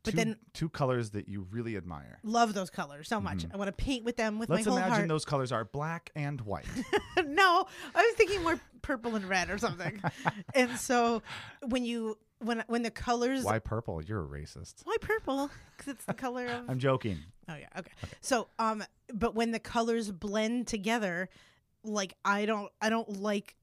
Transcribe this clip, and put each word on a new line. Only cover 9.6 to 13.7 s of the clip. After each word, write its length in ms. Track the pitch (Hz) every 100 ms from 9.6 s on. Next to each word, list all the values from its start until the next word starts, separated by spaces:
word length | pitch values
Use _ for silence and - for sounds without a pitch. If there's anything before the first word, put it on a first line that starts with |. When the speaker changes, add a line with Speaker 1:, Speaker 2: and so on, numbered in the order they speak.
| 226 147 175 214 180 - -
Speaker 2:
<laughs> 260 | 214 -
Speaker 1:
And 240 | 269 247 247
so 440 | - 240 233 226 - - - - 269
when 180 | 254
you, 320 | 240 233 220 214 _ _
when, 240 | 226 226 226
when 140 | 233
the 80 | 233
colors 540 | - - 240 240 269
Speaker 2:
Why 140 | 233 107
purple? 420 | -